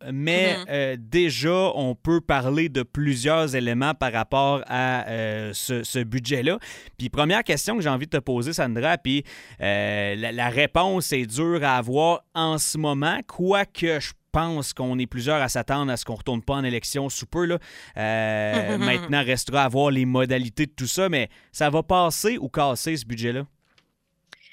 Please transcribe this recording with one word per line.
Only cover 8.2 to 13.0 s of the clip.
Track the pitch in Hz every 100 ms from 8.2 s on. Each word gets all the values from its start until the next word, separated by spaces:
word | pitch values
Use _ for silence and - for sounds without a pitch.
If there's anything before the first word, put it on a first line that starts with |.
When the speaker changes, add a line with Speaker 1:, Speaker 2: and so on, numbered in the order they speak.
Speaker 1:
poser, | 127 123 123
Sandra, | 165 139 113 143 170
puis, | 131 139 143 - - -
euh, | 95 101 104 104 101
la, | 104 113
la | 120 120
réponse | 120 143 165 185 185 -
est | 139 117
dure | 117 165 170
à | 143 127
avoir | 117 131 160 170 -
en | 165 160 156
ce | - 160
moment, | 151 139